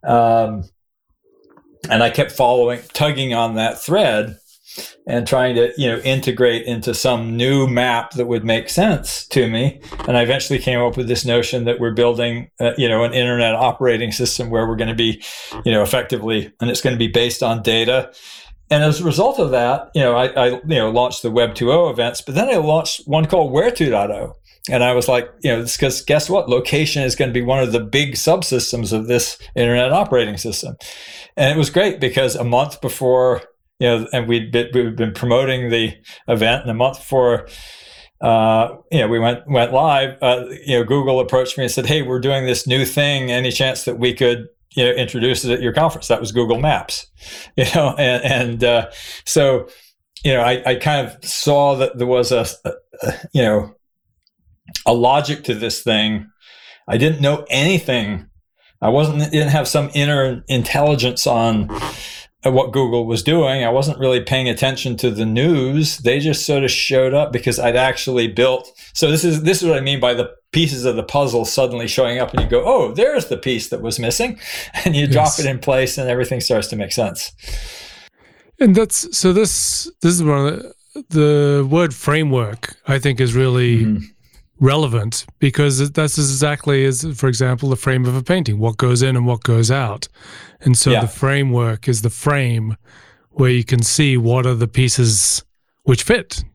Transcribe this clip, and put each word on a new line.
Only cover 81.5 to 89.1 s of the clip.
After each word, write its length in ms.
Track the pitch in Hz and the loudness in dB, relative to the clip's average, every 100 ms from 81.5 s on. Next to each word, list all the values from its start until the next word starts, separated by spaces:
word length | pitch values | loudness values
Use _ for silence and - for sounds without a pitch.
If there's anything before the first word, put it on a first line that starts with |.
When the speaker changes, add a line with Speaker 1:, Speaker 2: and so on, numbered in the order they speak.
| 143 135 | 2 2
Speaker 2:
word 280 | 156 170 127 | 2 2 -2
framework, 800 | - 151 156 131 110 110 - - - | 0 0 2 0 -2 -6 -12 -14 -2
I 120 | 139 | 0
think, 200 | 131 123 | 0 0
is 140 | 127 | 0
really 500 | 117 131 123 123 117 | 2 2 2 2 2
Speaker 1:
Mm-hmm. 220 | 110 104 - _ _ - _ _ | 2 0 -4 _ _ -20 _ _
Speaker 2:
relevant 640 | 131 143 151 113 104 - - - | 4 4 2 0 -2 -6 -12 0
because 420 | 139 127 147 131 | 0 2 2 2
it, 120 | 143 | -2
that's 240 | 143 151 151 | 0 -2 0
exactly 680 | 143 135 147 147 - 139 135 | -2 0 0 0 0 2 2
as, 180 | 123 156 135 | 0 -6 -2
for 80 | 135 | -2
example, 400 | 117 127 123 139 | 0 0 0 -2
the 60 | 127 | -2
frame 300 | - 127 123 | 0 0 0
of 100 | 127 | -2
a 80 | |
painting, 340 | 127 185 135 104 | 0 0 0 0
what 200 | 113 110 | -2 0
goes 240 | 127 123 | 0 2
in 160 | 131 | 2